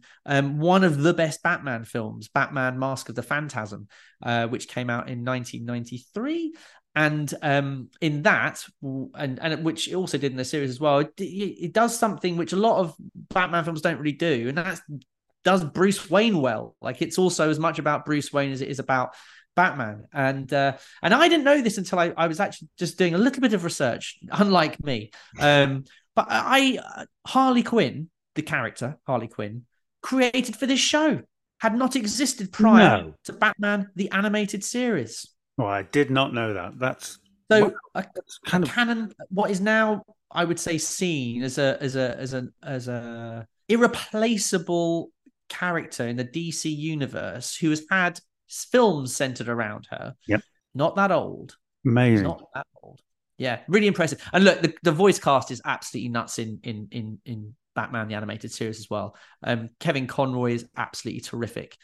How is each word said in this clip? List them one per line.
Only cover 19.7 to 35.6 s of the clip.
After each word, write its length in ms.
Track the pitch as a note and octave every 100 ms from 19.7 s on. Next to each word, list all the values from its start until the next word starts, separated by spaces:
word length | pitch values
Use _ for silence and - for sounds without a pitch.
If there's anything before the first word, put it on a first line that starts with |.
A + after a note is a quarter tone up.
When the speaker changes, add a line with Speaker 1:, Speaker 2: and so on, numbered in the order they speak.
| C#3 A2 G#2 -
Speaker 1:
And, 380 | D3 C3+ C#3 C3
uh, 260 | C#3+ C#3 C3 - -
and 100 | E3
I 160 | B3+ E4+
didn't 160 | E4
know 160 | C4+ D4
this 160 | A3+ G3+
until 220 | F3 F3+
I, 160 | E3+ -
I 120 | E3
was 120 | D#3+
actually 280 | G3+ - - -
just 180 | E3+ -
doing 180 | F3+
a 40 | E3+
little 240 | B3+ C4
bit 100 | B3
of 120 | G3+
research, 540 | E3+ - B2+ - - - -
unlike 520 | D#3 G3+ F3+ D#3 -
me. 280 | D3 A2+ G#2+ - - -
Um, 460 | D3 C#3+ C#3 C3+ - _ _
but 120 | - -
I, 480 | A2 A#2 C4+ C4+ G#3+ - - - _ -
Harley 360 | C4 C4 A#3+
Quinn, 460 | A#3 A#3 C3+ A#2 E3 _ _ D3+
the 60 |
character 540 | D#3 D3 A2+ - B2 D#3 -
Harley 220 | B2 A2+
Quinn, 380 | - G#2 A2+ - _ _ _
created 540 | - C4 B3 B3+ - -
for 80 |
this 160 | C4 C4+
show, 400 | - D4+ D#4 D#3 - _ _ -
had 160 | A3+ A#3
not 180 | B3+
existed 580 | C4 G#3 - D4 - F#3
prior 500 | - A3 A3 F3 G2+
Speaker 2:
No. 120 | D#2+ -
Speaker 1:
to 100 | -
Batman, 560 | - G#3+ G3 G3+ G#3 G3
the 160 | F3 G3
animated 520 | F#3+ G#3 G#3+ G3+ G3+
series. 640 | - B3 B3 F3 G#2+ - - _ _
Speaker 2:
Oh, 60 | -